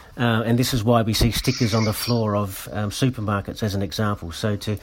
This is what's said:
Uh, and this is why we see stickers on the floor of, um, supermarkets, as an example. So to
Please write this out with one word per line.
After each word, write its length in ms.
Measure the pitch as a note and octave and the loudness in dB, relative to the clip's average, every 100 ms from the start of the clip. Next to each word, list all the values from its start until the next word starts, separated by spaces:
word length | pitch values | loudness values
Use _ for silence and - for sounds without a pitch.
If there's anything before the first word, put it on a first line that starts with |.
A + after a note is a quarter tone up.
| - - | -16 -2
Uh, 260 | A#2+ A2+ A#2 | 2 2 2
and 140 | A#2+ | 2
this 140 | B2+ | 2
is 100 | B2 | 2
why 180 | A2 A#2 | 4 4
we 120 | A2 | 4
see 180 | G#2 A2+ | 2 2
stickers 420 | - - B2+ A2+ | 2 -2 0 0
on 120 | A2+ G#2+ | 2 0
the 80 | |
floor 420 | - - A#2+ G#2+ G#2 | 0 0 0 2 0
of, 340 | G2 F#2+ - | -2 -8 -10
um, 200 | G#2 G#2 | -6 -4
supermarkets, 720 | - C3 B2 G#2+ G2+ - - | 0 -2 0 -2 -2 -4 -4
as 100 | A2 | -4
an 80 | G2 | -2
example. 500 | G2 - G#2 G2+ E2+ | -4 -2 -2 -2 -8
So 240 | - G#2+ G2+ | -4 -4 -2
to 200 | - G#2 | -4 -6